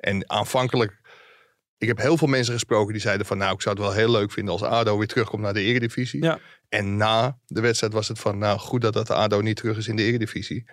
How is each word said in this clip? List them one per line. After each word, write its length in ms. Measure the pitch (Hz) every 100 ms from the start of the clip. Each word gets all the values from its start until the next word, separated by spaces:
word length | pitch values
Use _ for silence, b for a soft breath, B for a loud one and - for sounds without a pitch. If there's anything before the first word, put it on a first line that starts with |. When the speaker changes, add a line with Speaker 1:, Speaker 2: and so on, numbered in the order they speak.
| -
Speaker 1:
En 240 | 98 -
aanvankelijk, 720 | 104 107 131 127 123 107 - _ b b b b b _ -
ik 100 | 113
heb 100 | 113
heel 200 | 127 160
veel 100 | 156
mensen 260 | 135 120
gesproken 400 | 120 - 110 101
die 80 | 107
zeiden 240 | 107 101 101
van, 120 | 101
"Nou, 160 | 95
ik 80 | 95
zou 140 | - 101
het 80 |
wel 100 | 101
heel 160 | 98 113
leuk 200 | 113 104
vinden 220 | - 104
als 100 | 87
ado 340 | - 117 113 104
weer 100 | 107
terugkomt 340 | - 107 110
naar 120 | 107
de 80 | 104
Eredivisie." 600 | 101 123 117 - 123 139
Speaker 2:
Ja. 160 | 160 - B B _
Speaker 1:
En 280 | 107 98 101
na 420 | 107 113 123 139 -
de 160 | -
wedstrijd 320 | 117 110 110
was 140 | 110 107
het 120 | 110
van, 180 | - 101
"Nou, 220 | 104 101
goed 220 | - 123
dat 120 | 113
dat 180 | 104 -
ado 300 | - 107 101
niet 140 | 110 107
terug 200 | 117 104
is 100 | 110
in 80 | 110
de 80 |
Eredivisie." 680 | 107 120 107 - 98 - -